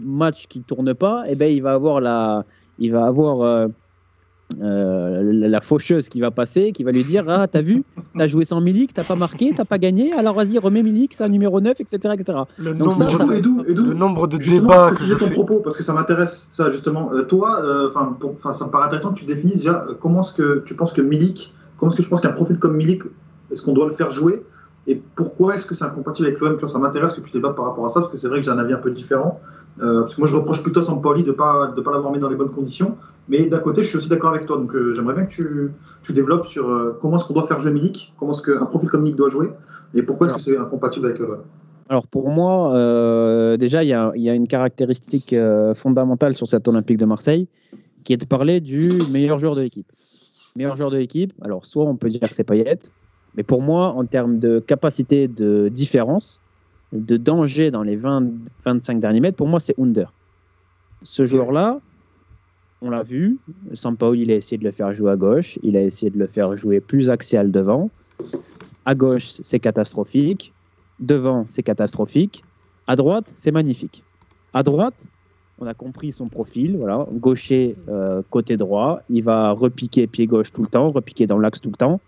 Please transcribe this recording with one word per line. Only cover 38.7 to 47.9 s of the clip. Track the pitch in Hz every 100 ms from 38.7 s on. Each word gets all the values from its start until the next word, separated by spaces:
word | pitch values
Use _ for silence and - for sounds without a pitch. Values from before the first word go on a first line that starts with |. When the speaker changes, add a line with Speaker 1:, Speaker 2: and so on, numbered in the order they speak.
| 160 165
Speaker 3:
comme | 147
Milik | 151 139
doit | 139
jouer, | 135 175 - - - -
et | 120
pourquoi | - - 165
est-ce |
que | 143 135
Speaker 1:
Alors. | 135
Speaker 3:
c'est | 123
incompatible | 127 127 - 123
avec, | 113
euh, | 110 104 - - - - -
Speaker 1:
Alors, | 131 -
pour | 135 135
moi, | 160 185 185 156
euh, | 127 120 117 117 113 113 113 113 113
déjà, | 123 160
il | 151
y |
a, | 120 110 117
il |
y | 117
a |
une | 120 120
caractéristique, | 127 127 - 127 123 - 139 -
euh, | 120 113 107 107
fondamentale | 107 135 131 127 123 143 131
sur | 117
cet | 113 120
Olympique | 110 110 110
de | 110
Marseille, | 107 147 165 180 _ _ - _